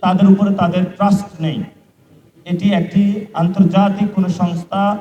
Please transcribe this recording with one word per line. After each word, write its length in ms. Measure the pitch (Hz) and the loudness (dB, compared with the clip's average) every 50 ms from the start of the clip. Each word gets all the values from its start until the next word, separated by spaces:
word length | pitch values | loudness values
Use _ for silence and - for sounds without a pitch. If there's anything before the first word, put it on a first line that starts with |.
| - | 0
তাদের 240 | 185 185 185 196 196 | 0 2 4 6 6
উপরে 220 | 190 196 202 202 196 - | 6 4 4 0 0 0
তাদের 220 | 180 170 170 180 180 - - | -2 -2 0 -2 -2 -4 -4
ট্রাস্ট 340 | - 202 202 196 - - - - 160 | -2 0 0 0 0 -4 -8 -10 -6
নেই। 180 | 160 156 127 110 95 - - _ _ _ _ _ _ _ _ _ _ _ _ _ _ | -6 -6 -4 -6 -8 -10 -12 _ _ _ _ _ _ _ _ _ _ _ _ _ _
এটি 200 | 175 180 175 190 196 202 | -6 -6 -2 0 0 0
একটি 300 | 185 165 - - 202 202 202 202 208 - - - | 0 -2 0 0 0 2 2 0 -2 -6 -10 -4
আন্তর্জাতিক 720 | 160 170 175 180 196 190 165 180 190 202 202 196 196 208 202 - | -2 -2 -2 2 2 2 4 4 2 2 2 0 -2 -4 -4 -2
কোনো 140 | - 190 180 175 - | -2 -2 -2 -2 -2
সংস্থা 420 | 180 175 170 170 - - - 196 196 202 208 208 | -2 -4 -4 -6 -8 -6 -4 -2 -2 -2 -2 -4